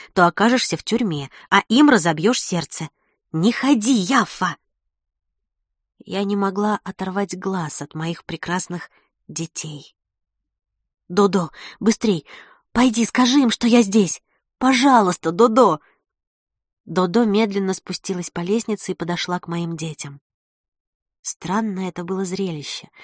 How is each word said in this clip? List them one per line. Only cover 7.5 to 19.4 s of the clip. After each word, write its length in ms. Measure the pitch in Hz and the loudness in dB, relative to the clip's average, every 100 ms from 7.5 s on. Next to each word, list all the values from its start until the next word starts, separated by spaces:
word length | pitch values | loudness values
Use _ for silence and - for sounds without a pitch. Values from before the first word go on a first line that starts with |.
| 190 156 - | -4 -4 -6
от 120 | 143 | -8
моих 320 | 156 165 170 - | -8 -8 -8 -10
прекрасных 640 | 165 - 180 - 175 - _ _ _ - | -10 -6 -4 -4 -8 -12 _ _ _ -12
детей. 680 | 156 165 - 156 147 - _ _ _ _ _ _ _ _ _ _ _ - | -10 -8 -10 -12 -14 -18 _ _ _ _ _ _ _ _ _ _ _ -4
«Додо, 440 | 180 202 185 165 - - - | 0 2 2 -2 -8 -20 -2
быстрей! 460 | 190 220 226 175 - - - _ _ | 0 2 0 -2 -4 -18 -20 _ _
Пойди, 340 | - 254 226 214 | 0 2 2 0
скажи 360 | - 247 277 | 2 4 4
им, 100 | 254 | 2
что 160 | - 240 | 2 4
я 140 | 240 | 4
здесь! 400 | 202 208 185 - _ _ _ - | 4 2 2 -2 _ _ _ -4
Пожалуйста, 720 | 254 254 277 247 190 175 160 | 0 4 4 6 4 0 -2
Додо!» 480 | 170 233 220 220 156 _ _ _ _ _ _ _ _ _ _ - | 4 4 6 4 4 _ _ _ _ _ _ _ _ _ _ -6
Додо 400 | 165 180 190 233 | -2 0 2 2
медленно 480 | 202 220 202 190 | 2 2 0 -2
спустилась 580 | 185 - 185 - 180 170 | -2 -6 -8 -6 -6 -6
по 100 | - | -6
лестнице 520 | 170 220 - 208 - | -2 -2 -2 -4 -6
и 20 | 180 | -6
подошла 440 | 165 175 - | -4 -4 -4
к 80 | 180 | -6